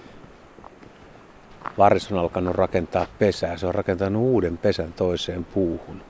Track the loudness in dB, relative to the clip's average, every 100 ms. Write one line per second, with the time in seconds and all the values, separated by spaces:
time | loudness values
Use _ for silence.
0 | -20 -20 -20 -20 -20 -20 -20 -20 -20 -20
1 | -20 -20 -20 -20 -20 -16 -6 4 6 4
2 | 0 -2 -2 0 -2 0 2 0 0 -2
3 | -4 0 0 2 -4 -2 -2 -2 -2 0
4 | 0 0 2 2 2 0 0 0 -4 -2
5 | 0 0 -4 -8 -4 0 0 -2 -8 -16
6 | -18